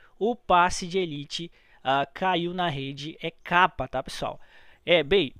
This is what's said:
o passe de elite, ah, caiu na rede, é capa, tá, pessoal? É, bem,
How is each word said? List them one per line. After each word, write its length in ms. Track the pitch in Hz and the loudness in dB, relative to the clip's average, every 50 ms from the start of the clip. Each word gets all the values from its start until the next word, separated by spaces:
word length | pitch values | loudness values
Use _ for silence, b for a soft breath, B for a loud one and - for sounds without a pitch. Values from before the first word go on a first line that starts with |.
| b b b | b b b
o 180 | b 190 233 240 | b -2 -2 -2
passe 500 | - _ - 180 175 175 180 - - 196 | -2 _ 4 4 6 6 4 2 -2 -6
de 140 | 170 175 190 | -4 -2 -2
elite, 500 | 180 165 143 147 143 - - - 170 170 b b b b b b | -2 -2 -6 -8 -10 -10 -10 -10 -10 -12 b b b b b b
ah, 240 | b 131 139 139 139 | b 0 2 2 0
caiu 480 | - - - 185 185 180 170 170 175 180 | -2 -4 -4 -2 0 0 0 -2 -2 -2
na 140 | 180 175 | -2 -2
rede, 500 | 170 139 139 135 139 143 139 143 156 - - | -2 -2 -4 -8 -8 -10 -10 -12 -14 -12 -10
é 100 | - 165 | -10 -12
capa, 560 | - _ - - 175 175 185 170 - - 131 | -12 _ -4 0 4 4 4 4 2 -2 -8
tá, 160 | - - 135 - | -6 -6 -6 -6
pessoal? 380 | - - - 143 - - - b b b b b b b b b | -6 -8 -8 -8 -8 -8 -10 b b b b b b b b b
É, 160 | - 175 165 147 | 4 4 4 4
bem, 300 | 139 190 202 151 120 - | 4 2 2 2 0 -6